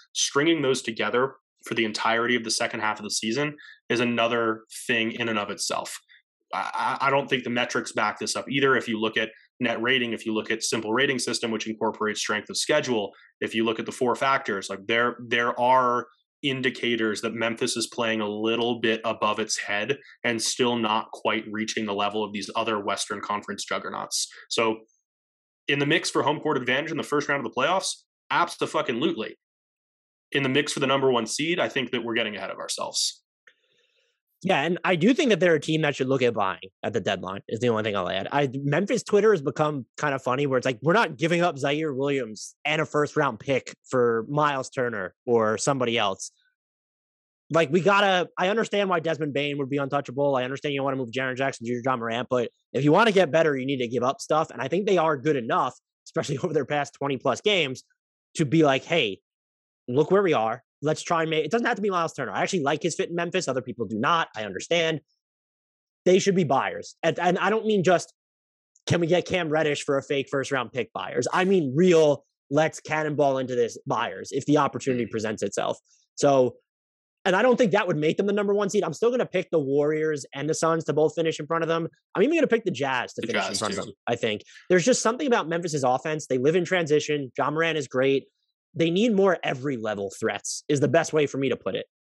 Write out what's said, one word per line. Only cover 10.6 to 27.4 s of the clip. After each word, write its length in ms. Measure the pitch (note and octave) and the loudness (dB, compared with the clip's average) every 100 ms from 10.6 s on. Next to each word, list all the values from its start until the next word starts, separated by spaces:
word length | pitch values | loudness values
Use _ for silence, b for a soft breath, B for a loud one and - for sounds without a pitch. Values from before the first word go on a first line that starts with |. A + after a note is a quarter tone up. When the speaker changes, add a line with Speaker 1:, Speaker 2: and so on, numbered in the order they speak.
Speaker 1:
simple 300 | - A#2+ A2 | -2 -4 -2
rating 260 | A#2 C#3 B2+ | 0 0 0
system, 320 | B2 A#2 A#2 | -2 -4 -4
which 160 | A2 A2+ | -4 -6
incorporates 540 | A2 A2 - G#2+ G#2 | -4 -4 -2 -4 -4
strength 280 | - G#2+ G2+ | -4 -4 -4
of 80 | G2 | -6
schedule, 540 | - D3+ C3 A2+ G2 b b b | 0 0 0 -2 -4 b b b
if 120 | G#2+ | -6
you 120 | A2+ A2+ | -2 0
look 120 | A2+ | -2
at 80 | A2+ | -6
the 60 | |
four 240 | - B2+ - | -2 -2 0
factors, 540 | C3+ C3+ - G2 - | 2 0 0 -6 -6
like, 100 | F#2+ G2 | -8 -2
there, 300 | A#2 A#2+ B2 B2 | 0 0 -2 -2
there 320 | A#2+ A#2+ A#2+ | 0 0 0
are 480 | B2 B2+ B2 A#2+ A#2 b _ _ | 4 4 4 0 -4 b _ _
indicators 800 | C#3+ C3 B2+ B2 A#2+ A#2 A2 G2+ | -4 -2 -2 -2 -2 0 0 -2
that 120 | A#2 | -4
Memphis 420 | A2+ A2+ A2+ B2 A#2 | -2 -4 -2 -4 -2
is 120 | A2 | -4
playing 280 | - A2+ A2 | -2 -2 0
a 60 | G#2 | -2
little 520 | G#2 A2 A#2 A#2 A#2 | -2 0 0 0 0
bit 220 | A2+ A2 | 0 0
above 360 | A2+ A2 G#2+ G#2+ | -2 -2 0 0
its 200 | G#2+ - | -2 -4
head 380 | - G#2 A2 - B B | -4 -4 -2 -4 B B
and 180 | A#2+ A2+ | -2 -2
still 360 | - - B2 A#2+ | -2 0 0 2
not 340 | A2 A2 - | 0 0 -2
quite 320 | - A2+ G#2+ A2 | -6 -2 -2 -4
reaching 340 | G#2+ A2 - G#2+ | -6 -4 -4 -4
the 80 | |
level 300 | G2+ G2+ G#2+ | -2 -2 -2
of 80 | G2+ | -4
these 180 | G#2 F#2+ A#2 | -6 -6 -4
other 240 | A2+ G#2 | -2 -2
Western 400 | G2+ G2 - G2+ | -2 -4 -4 -8
Conference 460 | - G#2 - G2+ - | -4 -6 -6 -10 -6
juggernauts. 600 | G2 G2 G2+ - - - B B | -6 -4 -4 -4 -4 -6 B B
So 280 | - A2+ A2 - _ _ _ _ _ _ _ - | 0 0 0 -6 _ _ _ _ _ _ _ -4
in 120 | C#3+ | 0
the 60 | C#3+ | 2
mix 240 | E3+ - | 2 2
for 140 | D#3+ | 0
home 160 | C3 D3+ | 0 0
court 180 | D3+ C#3 | 0 -2
advantage 340 | B2 C3+ D#3 | 0 -2 -2
in 60 | D3 | -6
the 60 | |
first 240 | C3+ D3 C#3+ | -2 -2 0
round 180 | C#3+ | -2